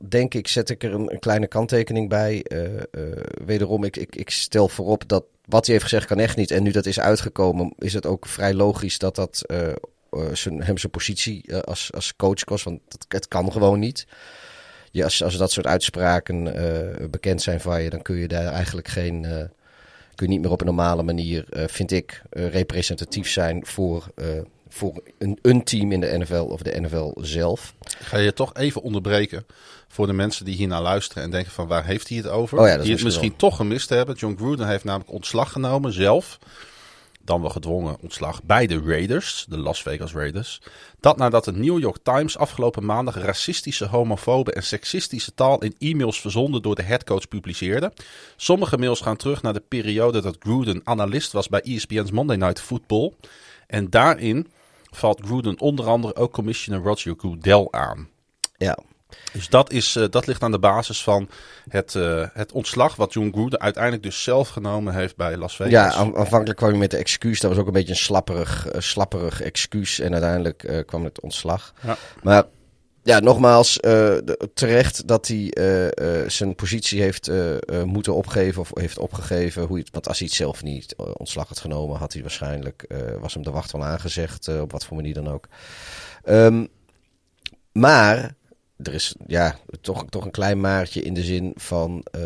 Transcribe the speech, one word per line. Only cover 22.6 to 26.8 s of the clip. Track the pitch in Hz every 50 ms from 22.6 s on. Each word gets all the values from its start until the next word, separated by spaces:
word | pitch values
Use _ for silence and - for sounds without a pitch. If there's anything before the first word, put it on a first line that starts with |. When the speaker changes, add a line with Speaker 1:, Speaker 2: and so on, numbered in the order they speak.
| 92 - - 92 90 - 87 - 90 - - 104 92 -
Speaker 1:
zijn | - 98 87 82 82 87 -
voor, | - - - 95 87 82 85 85 92 -
eh, | - 78 80 78 78 80 - _ _ _ - -
voor | - 104 92 - - - - _
een, | _ 101 98 101 -
een | - 123 127 123 -
team | - 120 104 101 101
in | 98 92
de | 87 - -
N | 87 87
F | 85
L | 87
of | 85 82 - - 80
de | 80 - - -